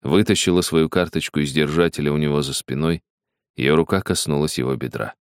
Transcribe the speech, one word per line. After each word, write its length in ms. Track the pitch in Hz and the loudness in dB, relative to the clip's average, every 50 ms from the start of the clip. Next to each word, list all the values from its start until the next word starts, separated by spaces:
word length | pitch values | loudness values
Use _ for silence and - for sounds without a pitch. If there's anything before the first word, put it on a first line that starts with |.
| _ | _
Вытащила 580 | 65 76 95 110 - 101 - - - 87 90 | 2 2 4 4 4 2 2 2 2 2 2
свою 280 | 87 - - 82 80 78 | 2 2 2 2 2 2
карточку 520 | - 92 87 80 - 80 78 - - 73 | 2 0 0 0 -2 -6 -6 -4 -2 -2
из 120 | 73 71 67 | -2 0 0
держателя 600 | 76 76 71 76 82 87 85 - - 73 73 73 | 0 0 0 2 2 2 2 2 -2 -2 0 0
у 40 | |
него 260 | 76 76 73 73 73 73 | 0 0 0 0 0 -2
за 100 | 67 67 | -2 -6
спиной, 500 | - - - 64 67 76 82 85 82 _ _ _ _ _ _ _ _ _ _ _ | -8 -8 -6 -6 -2 -2 -2 -2 -4 _ _ _ _ _ _ _ _ _ _ _
ее 180 | - 64 67 76 | -4 0 2 2
рука 280 | 80 82 - - 95 - | 2 2 2 0 -2 -2
коснулась 560 | - 92 - - - 73 71 76 78 - - | -2 -4 -4 -2 -2 -2 -2 -2 -2 -2 -4
его 180 | 64 62 67 | -4 -4 -4
бедра. 380 | 62 - 62 - 69 55 - - _ | -6 -6 -8 -8 -8 -10 -10 -10 _